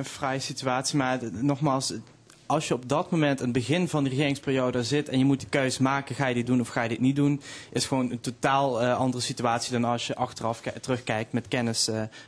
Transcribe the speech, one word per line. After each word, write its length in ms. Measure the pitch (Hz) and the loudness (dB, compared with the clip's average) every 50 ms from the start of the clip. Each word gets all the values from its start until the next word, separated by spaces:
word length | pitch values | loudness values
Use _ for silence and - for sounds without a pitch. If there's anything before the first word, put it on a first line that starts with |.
| 135 | -2
fraaie 340 | - - - 143 135 131 135 | -6 -8 -6 -4 -2 -2 -2
situatie, 560 | - - 139 - 127 131 127 131 135 - - | -4 -6 -8 -4 -2 0 0 0 0 0 0
maar 220 | 147 131 127 131 123 | 2 2 2 0 -2
d-, 240 | 117 113 92 104 131 | -4 -6 -6 -2 0
nogmaals, 500 | 143 143 123 156 143 131 131 127 - 87 110 - - - - - - - - - | 0 0 2 2 0 2 0 0 -2 -6 -6 -10 -14 -20 -20 -20 -20 -20 -12 -4
als 220 | - 143 160 156 - | -2 -2 0 0 0
je 60 | 147 | -2
op 140 | 123 127 123 | -2 0 0
dat 220 | 143 160 180 - | 0 0 0 0
moment, 280 | 180 160 151 143 139 127 | 0 2 2 2 2 0
aan 60 | 131 | 0
het 80 | 123 117 | 0 0
begin 340 | 127 113 117 151 180 180 - | 0 0 2 2 2 2 0
van 160 | - 151 139 | 0 0 0
de 60 | 135 | 0
regeringsperiode 720 | 127 135 156 139 139 - - 143 131 131 127 127 123 123 120 | 0 2 2 2 0 -2 -2 0 0 2 2 2 0 0 0
zit 240 | 113 143 147 147 - | 0 0 0 0 0
en 100 | 131 131 | 2 4
je 60 | 131 | 4
moet 140 | 139 139 131 | 4 4 2
die 80 | - - | 0 0
keuze 340 | - 143 135 131 127 - 131 | 0 2 2 2 2 2 2
maken, 320 | 131 139 139 135 - 123 | 2 2 0 -2 -4 -4
ga 120 | 135 139 | -2 0
je 80 | 127 123 | 0 2
dit 120 | 120 117 | 0 2
doen 140 | 117 127 123 | 2 2 2
of 80 | 117 - | 2 0
ga 140 | - 131 117 | 0 -2 -2
je 60 | 113 | 0
dit 120 | 117 - | 0 2
niet 160 | 123 131 139 | 2 2 4
doen, 240 | 143 143 143 143 139 - - - - - - - | 4 4 2 2 0 -4 -10 -16 -16 -12 -6 -4
is 140 | 123 - | -2 -2
gewoon 240 | - 139 131 127 120 | 0 0 0 0 0
een 100 | 120 117 | -4 -6
totaal, 640 | - 127 120 - - 143 135 139 139 135 120 110 123 | -6 -8 -6 -2 0 2 4 4 2 2 2 2 2
eh, 140 | 127 123 | 2 2
andere 260 | - 131 131 120 123 113 | 2 2 0 0 0 -2
situatie 500 | - 135 - 117 120 117 120 - - 127 | -4 -4 0 0 2 2 0 0 -2 0
dan 120 | 117 120 | 0 2
als 220 | 120 120 117 - | 2 0 0 -2
je 80 | - 131 | -4 -4
achteraf 440 | - 127 - - - 117 113 117 - | -2 -4 -4 -4 -4 -4 -4 -4 -4
ki-, 200 | - - - - | -6 -8 -8 -6
terugkijkt 520 | - 135 127 113 - - 113 107 117 - - | -4 -2 -2 -2 0 -2 -2 -2 -2 -2 -4
met 160 | 117 - - | -4 -2 0
kennis, 400 | - 127 120 117 113 - - - | -2 0 0 0 0 0 0 0
eh, 140 | 110 110 110 117 - - - | 0 -2 -4 -6 -8 -14 -20